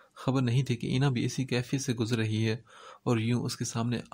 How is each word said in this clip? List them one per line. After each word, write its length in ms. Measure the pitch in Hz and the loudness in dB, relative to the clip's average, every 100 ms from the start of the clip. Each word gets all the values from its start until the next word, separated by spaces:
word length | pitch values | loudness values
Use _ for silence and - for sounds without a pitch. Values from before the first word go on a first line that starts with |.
| - - | -20 -8
खबर 240 | - 131 | -2 2
नहीं 220 | 127 120 131 | 2 2 2
थी 60 | 120 | 0
कि 120 | - | 0
ईना 220 | 127 143 | 2 2
भी 120 | 120 | 2
इसी 240 | 120 - 131 | 0 -2 -2
कैफियत 380 | 123 123 135 | -2 0 -2
से 100 | 131 | -2
गुजर 220 | 117 113 120 | -2 0 0
रही 280 | 110 110 | 2 2
है 220 | 113 117 - - - - - | 2 0 -6 -20 -20 -6 0
और 160 | 120 | 2
यूं 220 | 110 - | 2 0
उसके 220 | 117 - 117 | -2 -4 -4
सामने 380 | 120 120 120 - | -2 -2 -2 -4